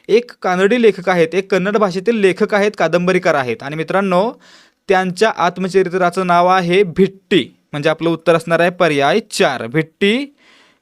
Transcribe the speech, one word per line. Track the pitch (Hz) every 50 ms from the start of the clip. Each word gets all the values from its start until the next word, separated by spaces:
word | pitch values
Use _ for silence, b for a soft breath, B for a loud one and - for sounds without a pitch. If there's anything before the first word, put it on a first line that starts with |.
| B -
एक | 180 233 240 - - _
कानडी | - 202 180 180 190 202 233 254
लेखक | 233 214 190 190 180 196
आहेत, | 185 175 165 160 165
एक | 185 190 190
कन्नड | 202 185 175 202 202 196
भाषेतील | 214 190 165 190 180 214 233
लेखक | 220 196 190 175 - 214 196 220
आहेत, | 202 202 214 202 -
कादंबरीकार | 180 160 160 175 175 180 185 180 180 185 156
आहेत. | 143 131 123 113 - 135
आणि | 139 151
मित्रांनो, | 156 160 156 180 190 202 196 175 180 202 240 - b b b b b b b b b _ -
त्यांच्या | 190 185 185 185 175 180 214 220 - -
आत्मचरित्राचं | 156 175 175 180 185 185 170 190 185 180 165 185 185 175 175 190 190 180
नाव | 170 175 175 180
आहे | 185 190 180 170 175 190 208
भिट्टी, | 180 - - 196 185 190 - _ _ 214 165 113 90 - _ _ _
म्हणजे | - 147 143 160
आपलं | 156 - 160 170
उत्तर | 165 160 - - 165
असणार | 165 165 165 165 160
आहे | 170 175
पर्याय | 175 180 180 160 151 139 139 147 170 220 220 -
चार, | - - 190 156 131 117 113 113
भिट्टी | 127 156 156 156 _ _ 196 196 220 254 285 277 b b b b b b b b b b